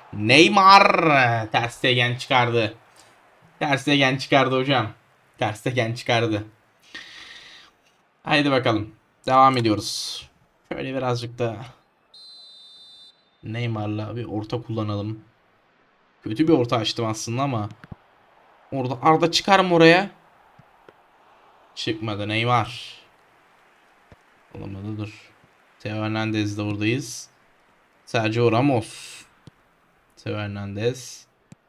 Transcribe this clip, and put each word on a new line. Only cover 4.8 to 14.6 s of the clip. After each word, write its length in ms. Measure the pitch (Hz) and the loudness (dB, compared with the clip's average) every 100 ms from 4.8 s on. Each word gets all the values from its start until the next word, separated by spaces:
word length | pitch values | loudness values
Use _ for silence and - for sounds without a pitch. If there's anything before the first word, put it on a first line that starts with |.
| 107 - _ _ _ - | -2 -8 _ _ _ -6
Ter 160 | 110 | -4
Stegen 400 | 104 131 123 113 | -4 -4 -2 -2
çıkardı. 520 | 117 - 117 110 104 107 _ _ _ _ - - - - - - - - _ _ _ _ _ | -4 -2 0 0 -2 -6 _ _ _ _ -20 -20 -20 -20 -20 -20 -20 -20 _ _ _ _ _
Haydi 280 | 165 151 143 | -2 0 2
bakalım. 440 | 131 127 107 107 - _ _ - | 2 2 0 -4 -14 _ _ 2
Devam 320 | 131 135 127 | 6 6 4
ediyoruz. 640 | 113 101 - - - - - _ _ _ - | 0 0 -4 -8 -10 -12 -16 _ _ _ -12
Şöyle 240 | 135 135 131 | -8 -6 -4
birazcık 440 | 127 123 117 120 | -2 -4 -6 -6
da 180 | 117 104 131 - _ _ _ - - - - - - - - - - _ _ _ | -6 -6 -14 -20 _ _ _ -20 -20 -20 -20 -20 -20 -20 -20 -20 -20 _ _ _
Neymar'la 720 | 107 113 120 110 104 104 107 117 | -12 -6 -4 -4 -6 -6 -8 -10
bir 100 | 113 | -8
orta 360 | 107 107 120 | -8 -6 -8